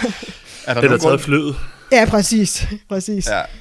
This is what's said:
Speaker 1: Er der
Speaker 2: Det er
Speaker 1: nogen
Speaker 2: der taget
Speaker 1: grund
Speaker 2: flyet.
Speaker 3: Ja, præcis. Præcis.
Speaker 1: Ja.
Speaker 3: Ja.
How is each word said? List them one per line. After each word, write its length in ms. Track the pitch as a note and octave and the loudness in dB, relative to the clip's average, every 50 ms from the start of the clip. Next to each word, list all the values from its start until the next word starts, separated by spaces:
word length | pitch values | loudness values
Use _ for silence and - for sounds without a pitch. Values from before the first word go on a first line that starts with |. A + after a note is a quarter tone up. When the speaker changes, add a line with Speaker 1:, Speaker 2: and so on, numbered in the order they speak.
| - A#3 F#3+ - - - - - - - - - - | -2 -4 -6 -6 -12 -16 -16 -18 -20 -20 -20 -10 -4
Speaker 1:
Er 80 | C3 B2 | -2 0
der 0 | |
Speaker 2:
Det 0 | |
er 0 | |
Speaker 1:
nogen 80 | A#2+ B2+ | 2 4
Speaker 2:
der 60 | C#3+ | 4
taget 120 | - A#2+ | 4 4
Speaker 1:
grund 180 | E3 D3 C#3 C3+ | 4 2 2 2
Speaker 2:
flyet. 360 | - C#3+ C#3 D#3 D3 D3 C3 - - - - - - - C4 | 0 0 0 0 0 0 -4 -4 -6 -8 -8 -10 -4 2 4
Speaker 3:
Ja, 120 | A#3+ A3 | 4 4
præcis. 600 | - - G#3 F#3+ - A3+ A3 G3+ - - - - - G#3 G#3 - - | 4 4 2 2 2 2 2 2 0 -2 -2 -4 -4 -4 -6 -8 -6
Præcis. 380 | G3+ F#3+ F#3 - G#3 G3 E3 B2+ | -6 -6 -4 -4 -4 -2 -2 -2
Speaker 1:
Ja. 100 | G#2 F#2 | -2 -2
Speaker 3:
Ja. 60 | - - - - | -4 -6 -10 -18